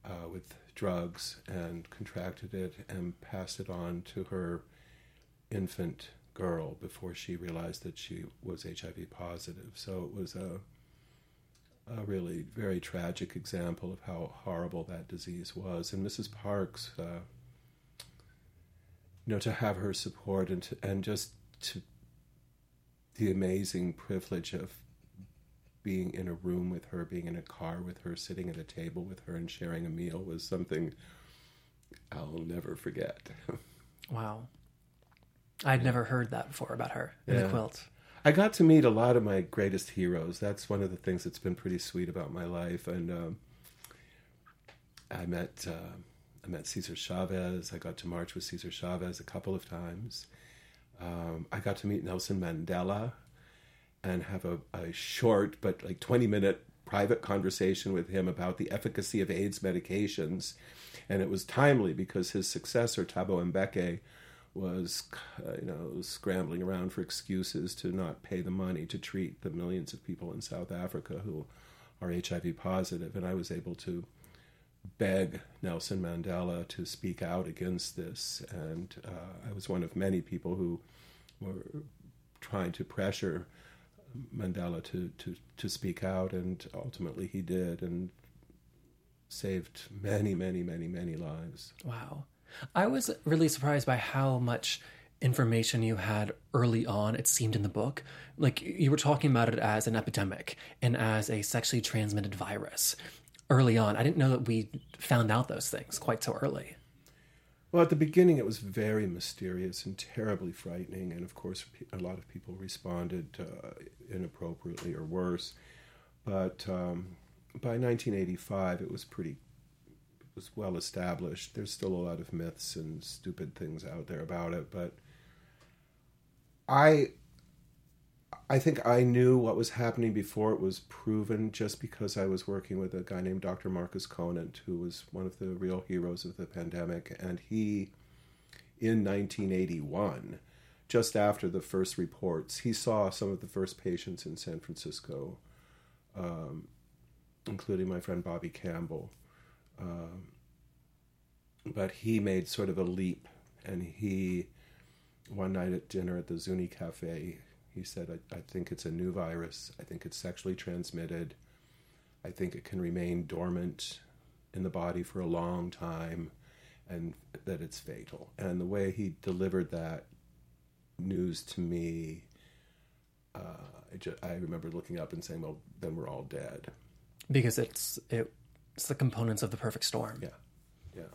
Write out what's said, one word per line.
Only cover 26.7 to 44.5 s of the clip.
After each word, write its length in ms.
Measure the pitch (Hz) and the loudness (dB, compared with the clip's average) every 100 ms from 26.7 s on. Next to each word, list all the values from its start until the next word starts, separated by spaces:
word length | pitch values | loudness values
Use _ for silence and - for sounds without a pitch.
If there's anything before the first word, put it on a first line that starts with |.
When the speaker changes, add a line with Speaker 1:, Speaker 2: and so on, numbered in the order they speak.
Speaker 1:
with 140 | 87 - | -4 -6
her, 200 | 90 85 | -8 -4
being 220 | 87 85 | -6 -6
in 80 | 85 | -8
a 60 | |
car 340 | - - - 87 | -10 -8 -6 -6
with 200 | 90 90 | -8 -8
her, 160 | 87 85 | -10 -8
sitting 340 | - 95 90 | -8 -6 -6
at 80 | 82 | -6
a 60 | |
table 400 | 78 - 82 82 | -10 -8 -8 -6
with 180 | 90 - - | -8 -10 -8
her 100 | 120 | -6
and 140 | 85 | -6
sharing 360 | - 85 82 85 | -6 -6 -4 -4
a 40 | |
meal 280 | 80 87 82 | -4 -4 -4
was 260 | 95 82 | -6 -8
something 500 | - 92 90 80 82 - - - - - - - _ _ _ - - | -4 -4 -2 -2 -2 -6 -20 -20 -20 -20 -20 -20 _ _ _ -20 -10
I'll 320 | 73 76 82 82 | -8 -6 -6 -6
never 300 | 87 - - | -6 -6 -6
forget. 540 | - - - - - - - | -6 -4 -4 -6 -14 -12 -10
<laughs> 120 | - - - - _ - | -10 -12 -20 -20 _ -8
Speaker 2:
Wow. 380 | 113 110 107 120 - - _ _ _ _ _ _ _ _ - | -4 -4 -6 -12 -20 -20 _ _ _ _ _ _ _ _ -4
I'd 160 | 143 131 | 4 4
Speaker 1:
Yeah. 60 | 127 | 6
Speaker 2:
never 180 | 123 | 2
heard 280 | 117 127 117 | 2 0 0
that 180 | 117 117 | -4 -6
before 240 | 139 131 | -8 -6
about 180 | 120 120 | -4 -2
her 220 | - - - - | -4 -6 -8 2
in 120 | 101 | 4
the 60 | |
Speaker 1:
Yeah. 60 | 95 | 4
Speaker 2:
quilt. 360 | 113 107 - - - - - 151 | 2 0 -6 -18 -20 -20 6 8
Speaker 1:
I 60 | |
got 220 | 151 214 - | 10 8 10
to 80 | |
meet 200 | 165 160 | 12 12
a 60 | 127 | 12
lot 260 | 110 120 120 | 10 8 8
of 80 | |
my 180 | 107 98 | 8 2
greatest 500 | 87 - 98 95 - | 2 2 2 2 -2
heroes. 460 | - 90 87 80 85 | 0 2 2 0 -2
That's 320 | 104 101 - | -2 -2 0
one 140 | 101 | 0
of 80 | 95 | 2
the 60 | 90 | 0
things 260 | - 90 | 0 0
that's 160 | 87 - | -2 -4
been 160 | 92 90 | -4 -2
pretty 240 | - 90 | -2 -2
sweet 300 | - 170 123 | -2 -2 -2
about 240 | 85 87 | -2 -6
my 120 | - 87 | -4 -4
life. 420 | 87 87 87 - | -2 -2 -4 -2
And, 220 | 90 85 | -2 -2
um, 280 | 87 85 - - - - - - - - - - _ - | -2 -4 -8 -12 -20 -20 -20 -20 -20 -20 -20 -20 _ -20